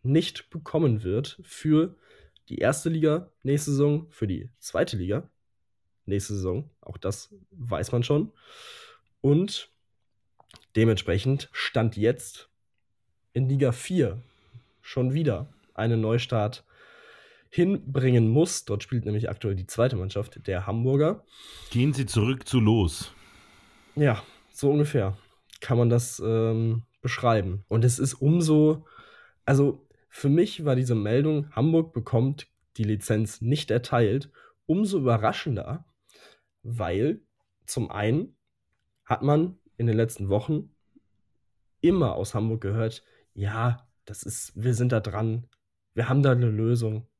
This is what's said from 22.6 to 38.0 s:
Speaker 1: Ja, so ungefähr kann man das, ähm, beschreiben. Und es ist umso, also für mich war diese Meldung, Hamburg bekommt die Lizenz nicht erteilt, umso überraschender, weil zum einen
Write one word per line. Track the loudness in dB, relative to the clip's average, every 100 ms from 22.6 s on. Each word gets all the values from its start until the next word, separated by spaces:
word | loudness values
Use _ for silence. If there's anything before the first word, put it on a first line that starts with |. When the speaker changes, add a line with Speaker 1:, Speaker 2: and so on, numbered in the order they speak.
| 4 4 2 -2 -14 -16 -20 -20 _ _ _ _ _ 0
Speaker 1:
Ja, | 0 0 -6 -20 _
so | -2 0
ungefähr | 2 2 0 -2 -4 _ _ _ -18
kann | 0 2
man | 4
das, | 2 0 -6 -2
ähm, | 0 0 0 0 -2 -6 _
beschreiben. | -8 0 2 2 0 -6 -2
Und | 2 2
es | 2
ist | -4 0
umso, | 2 2 4 4 4 2 -6 -20 -20 -20 -20 _ 0
also | 2 2 0 _ _ _
für | -4 2
mich | 2 2 -2 0
war | 0
diese | 2 0
Meldung, | 2 2 2 0 -4
Hamburg | 0 2 2 0
bekommt | -6 0 0 0 -2 -12 _ _ -4
die |
Lizenz | -2 -2 0 0 -2 -4
nicht | -2 -2 0
erteilt, | -2 0 2 2 0 -4 _ -20 _ -2
umso | 0 0 0
überraschender, | 2 2 0 -2 -6 -6 -6 -10 -12 _ _ _ -20 _ _ _
weil | -10 -6 -2 0 0 -2 _ _ _ _ -8
zum | -6 -4
einen | -2